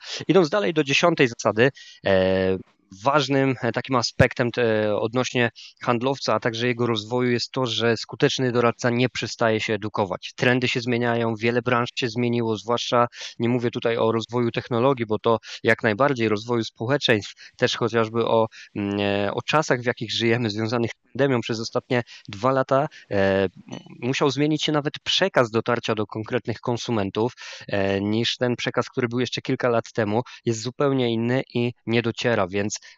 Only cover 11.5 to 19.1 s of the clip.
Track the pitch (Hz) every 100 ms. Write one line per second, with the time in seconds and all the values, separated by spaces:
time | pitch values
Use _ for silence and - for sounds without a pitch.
11.5 | 120 120 120 120 - 123 113 120 120 113
12.5 | 104 107 120 - 123 120 - - - 120
13.5 | 123 120 120 117 117 113 113 110 123 117
14.5 | 120 - 117 135 127 107 104 117 113 -
15.5 | - 117 113 117 104 143 123 110 104 117
16.5 | 120 110 - 117 143 - 107 - - -
17.5 | - 123 - 117 117 110 117 - 113 110
18.5 | - - - 101 101 101